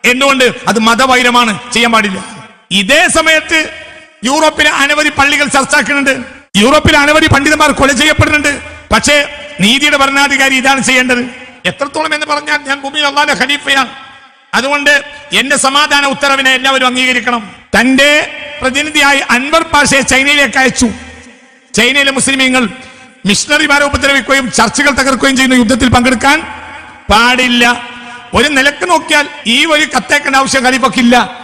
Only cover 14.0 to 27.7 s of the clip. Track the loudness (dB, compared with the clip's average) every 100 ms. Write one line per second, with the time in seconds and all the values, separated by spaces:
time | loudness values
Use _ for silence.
14 | -20 -20 -20 _ _ -4 -2 -4 -2 -2
15 | -4 -20 -8 -6 -2 -2 0 0 0 0
16 | -2 -2 -2 0 0 0 0 0 0 0
17 | -2 -2 -2 -4 -6 -20 -4 0 2 4
18 | 4 2 -2 -10 -14 -6 -4 -2 -4 0
19 | 2 2 0 -2 0 0 2 0 2 0
20 | 2 0 2 2 0 2 0 0 -2 -4
21 | -14 -20 -20 -20 _ _ _ -2 0 2
22 | 0 0 -2 0 0 0 -2 -6 -18 -20
23 | -20 -8 -2 -2 0 0 2 2 2 0
24 | 0 0 2 0 0 0 0 2 0 0
25 | 0 0 0 2 2 2 2 2 2 2
26 | 2 2 0 0 -2 -14 -16 -18 -20 -20
27 | 0 2 2 2 0 2 2